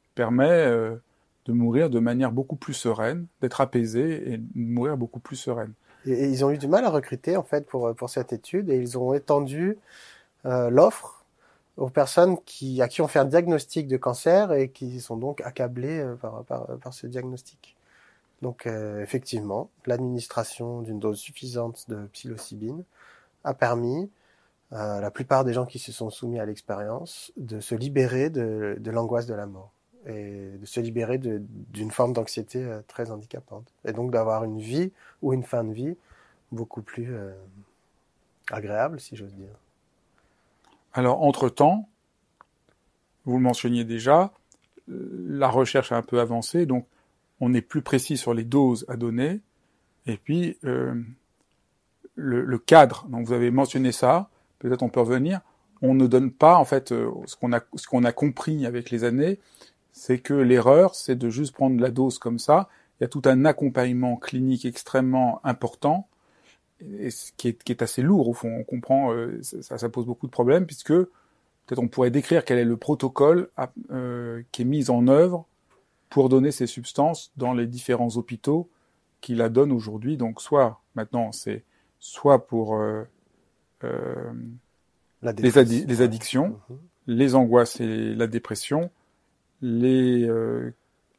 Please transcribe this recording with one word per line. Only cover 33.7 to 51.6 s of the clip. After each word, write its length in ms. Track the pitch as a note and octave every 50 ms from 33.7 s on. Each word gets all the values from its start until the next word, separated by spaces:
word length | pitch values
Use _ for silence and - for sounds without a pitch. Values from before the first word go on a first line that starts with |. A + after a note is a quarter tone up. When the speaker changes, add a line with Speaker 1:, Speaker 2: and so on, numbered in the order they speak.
| _ _ -
Speaker 2:
Et 80 | A2 G#2+
donc 180 | A2+ A#2+ B2+
d'avoir 340 | A#2+ A2+ A2 A2 A2 A2 A2+
une 140 | A2 G#2+ A2
vie 320 | G#2+ A2 B2 D3+ F3+ F#3+ - _ _ - - _ -
ou 100 | C#3+ C3
une 100 | C3 B2
fin 220 | - - A#2+ A2+
de 80 | A2 A2
vie 240 | A2+ B2+ D3+ F3 - _ _ _ _ _ _ _ _ _ -
beaucoup 320 | B2 A2+ A#2 A#2 - - A2
plus, 300 | - - - A#2+ B2 B2+
euh, 180 | A2 G2+ F#2+ F#2+ F#2+ F#2+ F#2+ F#2+ G2+ G2 _ _ _ _ _ _ _ _ _ _ _ _ _ _ _ _ -
agréable, 500 | - G#2+ G#2 G2+ G#2 G#2+ B2 D3+ E3 C#3
si 160 | - - -
j'ose 180 | A2 G#2 G2 G2
dire. 160 | F#2+ F#2+ G2 G#2+ - _ _ _ _ _ _ _ _ _ _ _ _ _ _ _ _ _ _ _ _ _ _ _ _ _ _ -
Speaker 1:
Alors, 280 | - B2+ B2 B2+ - -
entre-temps, 640 | C#3+ C3+ - C#3 B2 - - C#3+ D#3 F#3 G#3+ G#3+ - _ _ _ _ _ _ _ _ _ _ _ _ _ _ _ _ _ _ _ _ _ _ _ _ _ _ -
vous 120 | C3+ B2
le 60 | B2+ B2+
mentionniez 420 | B2+ A#2+ - - B2 A#2+ A#2+ A#2
déjà, 480 | A2+ A#2 A2+ A2 C3 D3 E3 F#3 G3 - _ _ _ _ _ _ _ _ _ - -
euh, 360 | - F#3+ - - - F#2 F2+ F2+
la 200 | C#3+ C#3 C#3 B2+
recherche 440 | A2 C3 C3 A#2+ - C#3 C3 - A#2+
a 40 |
un 60 | A#2 A2+
peu 180 | - - A#2+
avancé, 460 | A#2+ A2+ A#2 A#2 A2+ - - E3+ F3
donc 200 | C#3 B2+ B2 B2+ _ _ _ _ _ _ _ _ _ _ -
on 120 | B2+ A#2+ B2+
est 60 | A#2
plus 220 | A2 - - D#3 B2+
précis 340 | - - C3 - - D3+
sur 180 | B2+ - B2 A#2
les 100 | A2+ A2+
doses 400 | A#2 B2 C#3+ C#3 B2+ A#2+ A2 - -
à 80 | B2
donner, 440 | A#2 A#2 A#2 A2+ A#2+ C3 D#3 F#3 G#3+ - _ _ _ _ _ _ _ _ _ _ _ -
et 100 | A#2+ A2
puis, 400 | F#2+ _ - D3+ E3+ F3 E3 - - -
euh, 300 | C3 B2 C3 B2+ B2+ B2 A#2+ A#2 A2+ B2+ _ _ _ _ _ _ _ _ _